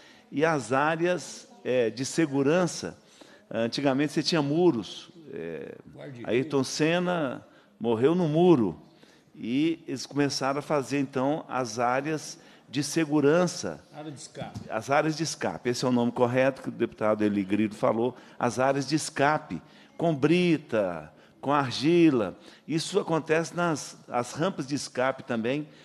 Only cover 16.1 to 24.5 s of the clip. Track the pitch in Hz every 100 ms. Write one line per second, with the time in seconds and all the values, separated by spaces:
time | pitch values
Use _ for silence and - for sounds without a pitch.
16.1 | 120 120 127 135 139 - 113 113 - 110
17.1 | 107 104 101 95 104 110 104 127 113 123
18.1 | 123 - - 120 117 131 139 135 156 -
19.1 | - 139 151 - 82 - - - _ 170
20.1 | 151 147 175 180 151 - 110 95 85 78
21.1 | - - _ 127 147 135 104 139 175 165
22.1 | 127 98 87 - - - 156 - 190 160
23.1 | 160 131 156 156 143 175 147 - - -
24.1 | 123 120 - 175